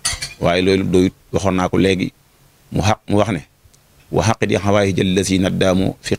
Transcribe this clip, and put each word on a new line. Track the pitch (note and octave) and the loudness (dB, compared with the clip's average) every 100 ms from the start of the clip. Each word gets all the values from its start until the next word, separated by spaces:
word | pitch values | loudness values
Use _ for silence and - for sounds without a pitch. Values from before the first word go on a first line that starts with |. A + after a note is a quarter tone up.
| - - - - | -10 -8 -10 -4
Waaye | E2+ F2 | 0 0
loolu | F#2 F#2+ | 2 2
doyut, | G2 F#2 F#2 - _ | 2 2 2 -2 _
waxoon | F#2 G2 F#2 | -4 -2 0
naa | F2 | 0
ko | F#2 | 0
léegi, | F#2+ F#2 F#2 - _ _ _ _ - | 2 0 -4 -8 _ _ _ _ -10
mu | - | -2
xaq, | G#2 A2 - | 0 -2 -2
mu | G2+ | 0
wax | G#2 | 0
ne | F2+ - _ _ _ _ _ - | -2 -8 _ _ _ _ _ -6
wa | - | -2
haqidi | F2+ A2+ G2+ G#2 | 0 0 0 0
hawaïja | G2 G#2 G2 F2+ | 0 2 2 0
allazi | G2 F#2 F2+ F#2+ | 0 0 0 0
naddamu | F#2 F2+ F#2+ F2+ F#2+ - | 0 0 0 2 0 -4
fi | - | -6